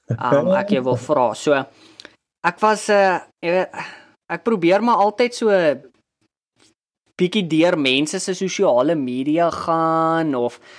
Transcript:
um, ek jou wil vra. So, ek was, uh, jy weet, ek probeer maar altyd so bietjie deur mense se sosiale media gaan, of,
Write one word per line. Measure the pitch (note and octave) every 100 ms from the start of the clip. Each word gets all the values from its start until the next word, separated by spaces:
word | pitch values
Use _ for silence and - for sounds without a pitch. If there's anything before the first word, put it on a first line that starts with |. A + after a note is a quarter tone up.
| -
um, | A#2 B2 C#3+ E3+
ek | F#3+ G3+
jou | C#3
wil | B2+ A#2+
vra. | A#2+ C#3+ A#2+
So, | A#2 - C#3 C3 _ - - - _ _ _
ek | E3+ E3+
was, | G#3+ G#3 -
uh, | G3+ F#3+ F3 - -
jy | E3+
weet, | F3+ F3+ - - - - _ -
ek | E3+
probeer | - A3 E3+ G3
maar | A#3 G3+
altyd | G3+ G#3 A#3+
so | - A3 F#3+ D#3+ C3 - _ _ _ _ _ _ _ _ _ _ _ _ -
bietjie | F3+ G#3+ E3+
deur | D#3+ F3 F3
mense | C3+ C3 D3+ F#3+
se | -
sosiale | F3+ F#3+ - F#3 B2 C#3+ E3
media | B2+ B2+ C3+ D#3+ E3+
gaan, | - - E3 D#3+ D#3+ D#3+ E3 D#3+
of, | B2+ A#2+ - -